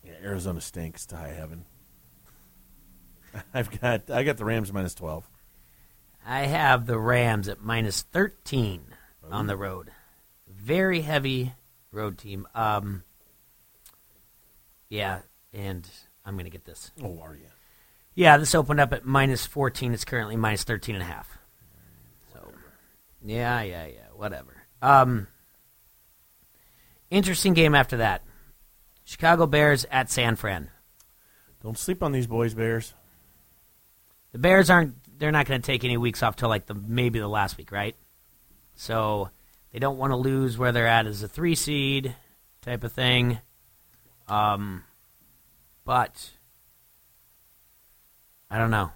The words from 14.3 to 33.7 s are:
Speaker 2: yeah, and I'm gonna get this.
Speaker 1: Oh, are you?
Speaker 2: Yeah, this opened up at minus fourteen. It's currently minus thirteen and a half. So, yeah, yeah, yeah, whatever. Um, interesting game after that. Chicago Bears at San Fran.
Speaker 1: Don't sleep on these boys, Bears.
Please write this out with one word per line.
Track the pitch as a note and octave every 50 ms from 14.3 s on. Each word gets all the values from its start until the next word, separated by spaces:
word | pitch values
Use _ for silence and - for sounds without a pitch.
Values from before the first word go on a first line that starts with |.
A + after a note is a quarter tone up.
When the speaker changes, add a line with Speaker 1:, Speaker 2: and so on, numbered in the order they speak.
| _ _ _ _ _ _ _ _ _ _ _ _
Speaker 2:
yeah, | G#2+ G#2+ G2+ F#2+ F#2+ F#2 - _ _ _ _ _
and | - G#2 G2+ G2 F#2+ F2+ E2+ - - - - _ _ _ _
I'm | G2+ G2
gonna | F#2+ F2 E2+
get | E2 F2 _
this. | - D#2 - - - _ -
Speaker 1:
Oh, | C3 G2 E2+ D#2+
are | D#2+ D#2+ D2+
you? | D2 D2+ - _ _ _ _ _ _ _ _ _ _ _ _ _
Speaker 2:
Yeah, | F3+ F3 D#3+ D3
this | C#3+ D#3 - -
opened | E3+ C#3+ C3 D3 D3
up | C#3+ B2
at | C3+ A#2+ -
minus | B2+ C3+ C3+ C3+ C3+ C3 A#2+ -
fourteen. | - - D3 C#3 B2+ B2 - C3 A#2+
It's | A#2 A2 -
currently | - C3+ A#2+ A2 G#2 A2
minus | A2+ A2 G#2+ G#2+ G2+ -
thirteen | - A2+ G2 - - A2
and | F#2+
a | F2
half. | F2 D2+ G#1 - - - - - _ _ _ - - - - - - - - - - _ _ _ -
So, | - - - - - - - - - _ _ _ _ _ _ _ - _ -
yeah, | G#2 A2 A#2 A#2+ A#2+ B2 A#2+
yeah, | A2 F#2+ F2 E2+ D#2+
yeah, | D2+ A#1+ G#1+ A1 G#1 -
whatever. | - G#2 G#2 E2+ C2+ C2 C2 - - - _ _ _
Um, | B2 C3+ C#3+ C3+ B2+ B2+ B2 A2 G2 - _ _ _ _ _ _ _ _ _ _ _ _ _ _ _ _ _ _ _ _ _ _ _ _ _ _ _ _ _ _ _ _ _ _ _ _
interesting | F3 G3 F#3 F#3+ F3+ - - G3
game | F3 E3 D#3+ D3+ D3
after | C#3+ B2+ - C3+ A#2
that. | A2+ G#2 F#2 - - - - - - - - _ - _ _ _ _ _ _ _ _
Chicago | - - - E3 E3 E3+ E3+ E3
Bears | D3 C#3 D3+ D3 D3 C#3+ C3 - -
at | C3+ C3 B2+ -
San | - C3 A#2+ A#2 A2
Fran. | - - G#2+ F#2+ E2 C#2+ - - _ _ _ _ _ - _ _ _ _ _ _ _ _ _ - _
Speaker 1:
Don't | - A2 A2+ -
sleep | - - F#3 F#3
on | F3+ D3+
these | C#3 C3 B2
boys, | A2+ A2+ A2+ A#2 A2+ A2
Bears. | A2+ A2+ A2+ A2+ A2+ A2+ - - _ _ _ _ _ _ _ _ _ _ _ _ _ _ _